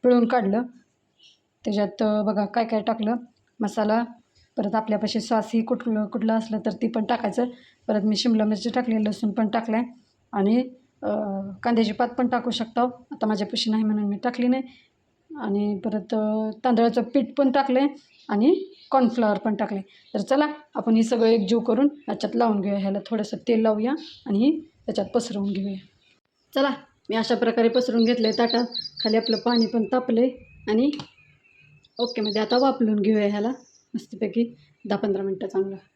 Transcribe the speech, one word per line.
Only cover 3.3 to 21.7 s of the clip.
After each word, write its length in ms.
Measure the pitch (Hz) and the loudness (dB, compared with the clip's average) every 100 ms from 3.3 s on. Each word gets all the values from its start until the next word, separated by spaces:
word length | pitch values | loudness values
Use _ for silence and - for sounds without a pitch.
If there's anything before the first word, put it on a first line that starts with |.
| _ _ _ | _ _ _
मसाला, 440 | 208 214 214 220 233 - _ _ _ - | -4 0 0 2 0 -10 _ _ _ -6
परत 180 | 202 220 | -2 -2
आपल्यापाशी 440 | 220 208 208 226 | 0 -2 0 -4
सॉस 300 | 220 226 214 | 0 -2 0
ही 80 | 226 | -2
कुठलं, 440 | 226 247 233 214 208 | 0 -2 -2 -2 -2
कुठलं 280 | 240 220 | -2 0
असलं 260 | 226 220 220 | 0 -2 -4
तर 120 | 226 | -4
ती 160 | - 226 | -2 -2
पण 180 | 226 214 | -2 -2
टाकायचं. 400 | 233 214 190 247 247 - _ - | -2 -2 -2 -4 -6 -20 _ -4
परत 140 | 214 | 0
मी 120 | 208 208 | 0 0
शिमला 280 | 247 220 | 2 2
मिरची 260 | 214 214 240 | 2 0 -2
टाकली, 260 | 247 240 220 | -2 0 0
लसूण 360 | 214 220 214 | 0 -2 -2
पण 160 | 202 220 | 0 0
टाकलाय 340 | 226 226 220 247 - _ _ _ | 0 -2 -2 -2 -10 _ _ _
आणि, 240 | 202 196 233 254 - _ _ | 0 2 2 0 -10 _ _
अं, 500 | 208 208 208 196 196 | -4 -4 -4 -6 -8
कांद्याची 380 | 185 240 233 214 | -6 0 2 2
पात 160 | 208 247 | 0 -2
पण 200 | 247 247 | 0 0
टाकू 220 | 247 240 | 0 -2
शकता. 320 | 226 220 - 247 247 - | -4 -4 0 -2 -2 -16
आता 140 | - 220 | -4 -2
माझ्यापाशी 460 | 208 208 220 226 | -2 -2 -2 0
नाही 120 | 220 | 0
म्हणून 200 | 214 214 | 0 0
मी 140 | 208 202 | -2 -2
टाकली 240 | 247 247 247 | -4 0 0
नाही. 160 | 262 262 - _ _ _ _ _ 302 | 0 -2 -14 _ _ _ _ _ -10
आणि 420 | 220 202 208 202 220 | -4 -2 -2 -2 -4
परत, 280 | 214 185 | -6 -4
अं, 380 | 220 214 214 220 220 | -2 0 -2 -4 -2
तांदळाचं 380 | 254 233 233 233 | 0 4 4 2
पीठ 320 | 240 285 240 - | 0 0 0 2
पण 140 | 269 | 2
टाकलंय 360 | 269 269 254 277 - _ _ - | 4 2 2 2 -2 _ _ -4
आणि 340 | 208 247 381 - - - | 2 4 4 0 -16 0
कॉर्नफ्लॉवर 460 | 269 240 233 220 196 | 2 2 2 0 0
पण 180 | 220 208 | -2 -2
टाकलंय. 260 | 208 196 190 - _ | -4 -4 -8 -20 _
तर 60 | 214 | -6
चला 280 | 202 269 302 294 - - | 0 0 0 -4 -10 -6
आपण 200 | 226 226 | 2 2
हे 80 | |
सगळं 240 | 226 233 226 | 4 4 4
एकजीव 320 | 226 190 233 | 4 4 0
करून 280 | 233 | 2